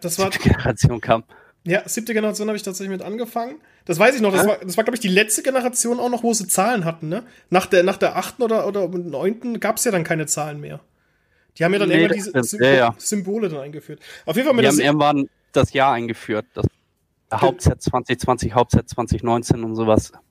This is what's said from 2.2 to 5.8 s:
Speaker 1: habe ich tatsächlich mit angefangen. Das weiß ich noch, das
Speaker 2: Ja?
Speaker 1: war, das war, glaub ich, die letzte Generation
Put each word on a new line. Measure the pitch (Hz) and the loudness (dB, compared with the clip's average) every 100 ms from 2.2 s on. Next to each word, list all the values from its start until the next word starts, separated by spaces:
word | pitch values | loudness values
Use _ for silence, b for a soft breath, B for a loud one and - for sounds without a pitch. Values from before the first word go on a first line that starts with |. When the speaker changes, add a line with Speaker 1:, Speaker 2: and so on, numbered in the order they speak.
| 214 208 214 | -2 -4 -4
Speaker 1:
habe | 208 | -6
ich | |
tatsächlich | 202 185 196 | -8 -10 -8
mit | 190 | -8
angefangen. | 170 220 233 240 233 311 b b - | -8 -10 -8 -6 -8 -12 b b -4
Das | 165 | 2
weiß | 220 269 | 2 4
ich | |
noch, | 214 | 2
das | 185 | 2
Speaker 2:
Ja? | 202 | 2
Speaker 1:
war, | 202 | 0
das | 185 180 | -2 -2
war, | |
glaub | 220 240 | -2 -2
ich, | |
die | 202 | 0
letzte | 185 214 - | 2 2 0
Generation | 269 262 240 240 | -2 0 0 -2